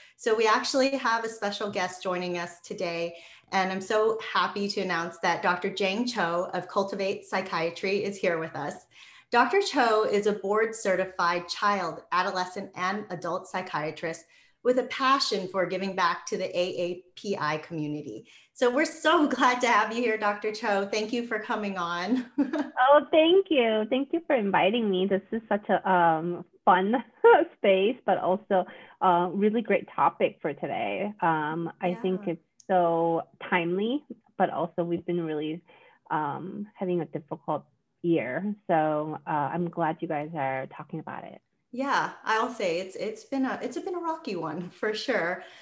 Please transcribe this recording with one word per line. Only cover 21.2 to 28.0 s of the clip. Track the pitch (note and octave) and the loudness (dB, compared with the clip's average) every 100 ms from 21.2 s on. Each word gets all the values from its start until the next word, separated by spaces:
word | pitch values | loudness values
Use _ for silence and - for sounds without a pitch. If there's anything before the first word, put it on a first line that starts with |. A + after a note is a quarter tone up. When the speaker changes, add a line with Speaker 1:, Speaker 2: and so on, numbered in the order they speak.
| A#3+ | -2
Speaker 1:
for | G#3+ | -6
coming | - G#3+ G3+ F#3+ | -4 -4 -4 -4
on. | E3+ F3 F#3+ B3+ - - | -4 -4 -2 -2 -2 -2
<laughs> | C#4 D#4 - - B3+ | -2 -2 -4 2 6
Speaker 2:
Oh, | D4 D4 | 6 6
thank | D#4+ E4 F#4+ F#4+ | 4 6 6 4
you. | D4 A3+ A3 G#3+ | 2 4 2 0
Thank | C4 C#4 | 0 0
you | E4+ - | -4 0
for | C4 | 0
inviting | G3+ F3+ F3+ A#3 G#3+ | 2 4 4 2 2
me. | F#3 G3 | 2 2
This | G3 - | 0 -2
is | A3 - | -8 -2
such | G#3 - | -2 2
a, | F#3+ G3 | 0 4
um, | F#3 E3+ D#3+ E3+ F3 - _ | 4 6 4 0 -6 -10 _
fun | - F#3 G3 B3 - _ | 4 4 4 0 -2 _
<laughs> | A#4 F4 E4+ - | 8 8 6 2
space, | G#3 F#3+ G3+ C4 | 4 6 4 0